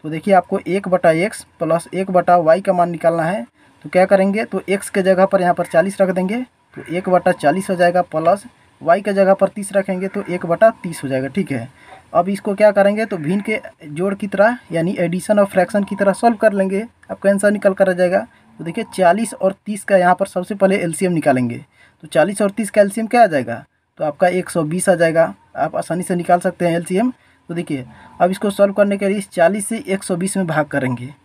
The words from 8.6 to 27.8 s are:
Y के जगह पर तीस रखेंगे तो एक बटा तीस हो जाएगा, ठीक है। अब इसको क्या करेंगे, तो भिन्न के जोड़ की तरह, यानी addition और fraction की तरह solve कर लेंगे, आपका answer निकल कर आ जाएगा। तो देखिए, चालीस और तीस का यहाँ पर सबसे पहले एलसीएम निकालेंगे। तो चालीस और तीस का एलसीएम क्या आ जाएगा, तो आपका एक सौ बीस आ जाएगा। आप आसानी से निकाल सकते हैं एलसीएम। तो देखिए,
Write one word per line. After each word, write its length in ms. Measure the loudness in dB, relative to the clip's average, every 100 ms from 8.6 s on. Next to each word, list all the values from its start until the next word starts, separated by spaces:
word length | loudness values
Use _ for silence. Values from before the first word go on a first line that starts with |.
| _ _
Y 200 | 0 2
के 120 | 2
जगह 200 | 2 2
पर 140 | 2 -2
तीस 260 | -2 -4
रखेंगे 340 | -4 -2 -4 -4
तो 160 | -6 -6
एक 160 | -6 -4
बटा 240 | 4 4 2
तीस 200 | -12 -8
हो 60 | -4
जाएगा, 180 | -4 -4
ठीक 220 | -4 -4
है। 160 | -6 -8 _ -20 -20 _
अब 160 | 0 0
इसको 240 | -4 -4 4
क्या 160 | 4
करेंगे, 340 | 6 2 2 -4
तो 120 | -4
भिन्न 240 | -2 -2
के 180 | -2 -6 -8 _ -14
जोड़ 280 | -6 -4 -4
की 120 | -6
तरह, 300 | 2 2 2 _
यानी 240 | -2 -2 -2
addition 400 | -2 -4 0 2
और 60 | 2
fraction 360 | 2 0 -2
की 120 | -4 0
तरह 180 | 0
solve 240 | 2 0 2
कर 160 | 0
लेंगे, 320 | 2 -2 -2 -6 _ -14
आपका 180 | -2 0
answer 220 | 2 0
निकल 220 | 2 0
कर 160 | 2 0
आ 40 |
जाएगा। 320 | 2 0 0 -4 _ _ -12
तो 40 |
देखिए, 220 | -10 -8 -8
चालीस 400 | 2 2 2 -4
और 220 | -2 -4 -4 -10
तीस 180 | -10
का 140 | 0 2
यहाँ 180 | 4 2
पर 100 | -2
सबसे 280 | -6 -8 0
पहले 220 | 0 2
एलसीएम 340 | -2 -2 -2
निकालेंगे। 440 | 0 2 0 -2 -6 -16 _ _ _
तो 40 | -4
चालीस 340 | 0 0 0
और 100 | -2
तीस 180 | -2 -2
का 120 | 2
एलसीएम 260 | 2 0 0
क्या 160 | 4
आ 40 | 4
जाएगा, 360 | 2 -4 -10 -14 _ _ -6
तो 40 |
आपका 240 | -6 0 0
एक 200 | 0 -2
सौ 140 | -4
बीस 260 | -2 -2 0
आ 60 | 2
जाएगा। 380 | 2 2 0 -2 _
आप 220 | -6 -4 -4
आसानी 280 | -4 -6
से 120 | -4 -4
निकाल 240 | 0 0
सकते 280 | 0 -2 -2
हैं 80 | -2
एलसीएम। 360 | -2 -2 -2 -4 _ _ -10
तो 40 |
देखिए, 320 | -10 -6 -8